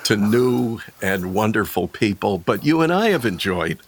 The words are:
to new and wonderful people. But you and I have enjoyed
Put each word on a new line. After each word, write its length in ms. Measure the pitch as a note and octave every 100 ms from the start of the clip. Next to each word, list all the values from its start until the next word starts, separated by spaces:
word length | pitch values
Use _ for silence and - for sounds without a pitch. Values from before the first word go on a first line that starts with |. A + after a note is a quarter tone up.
to 140 | - G#2+
new 640 | G#2 A#2+ B2+ B2 A#2+ A2+ - -
and 320 | F#2+ G2 F2+
wonderful 540 | F#2+ G#2+ A2 F#2+ - F2+
people. 520 | - A2 G2 G#2 F#2+
But 260 | F2 G#2 C#3
you 160 | D#3+
and 120 | E3
I 160 | F3+ A3
have 160 | F3 A#2+
enjoyed 540 | A#2+ G2 F2+ E2 E2+